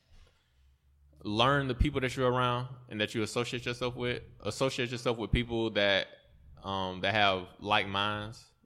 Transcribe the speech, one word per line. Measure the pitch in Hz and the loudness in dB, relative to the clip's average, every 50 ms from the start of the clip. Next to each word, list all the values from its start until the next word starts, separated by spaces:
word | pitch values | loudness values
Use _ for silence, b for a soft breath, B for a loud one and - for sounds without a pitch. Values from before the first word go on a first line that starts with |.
| _ _ - - - - _ _ _ _ _ _ _ _ _ _ _ _ _ _ _ _ _ - - | _ _ -20 -20 -20 -20 _ _ _ _ _ _ _ _ _ _ _ _ _ _ _ _ _ -12 -6
learn | 104 101 107 120 131 143 143 139 131 | -2 2 4 4 4 4 4 2 0
the | 123 | 0
people | 123 151 147 139 135 | 2 2 2 0 0
that | 127 127 120 | -2 -2 -2
you're | 131 131 123 | 0 0 2
around | 123 127 127 123 120 123 127 127 - - - - | 2 2 2 0 0 -2 -4 -6 -12 -16 -14 -8
and | - 107 | -4 -2
that | 107 104 - | -2 -2 0
you | 117 107 | -2 -2
associate | 101 - 123 120 120 - 120 113 | -2 0 -2 -2 -2 -4 -6 -6
yourself | 127 120 - 127 123 123 | -6 -6 -4 -4 -4 -4
with. | 127 123 123 120 - - - - - - | -4 -4 -4 -4 -4 -8 -14 -16 -10 -8
Associate | 104 - - 135 135 - - 123 117 | -6 -2 0 0 0 0 0 -4 -4
yourself | 123 117 - 127 117 113 | -4 -4 -2 -2 -2 -2
with | 107 98 - | 0 0 2
people | 123 120 120 117 113 113 113 | 2 2 2 0 0 0 0
that, | 101 104 101 101 98 95 - - - - _ _ - - - - - - - | 2 4 4 6 4 4 2 -2 -8 -20 _ _ -20 -20 -20 -20 -20 -12 -8
um, | 95 98 95 95 92 92 92 | -6 -4 -2 -2 -4 -4 -2
that | 90 98 104 | 0 2 4
have | 107 101 101 95 92 90 - - - | 4 4 4 4 2 -2 -8 -12 -8
like | - 101 104 107 95 98 | -2 0 2 2 2 0
minds, | 98 98 101 104 104 104 104 107 113 - - - _ _ _ | 0 0 0 0 -2 -4 -8 -10 -12 -16 -18 -20 _ _ _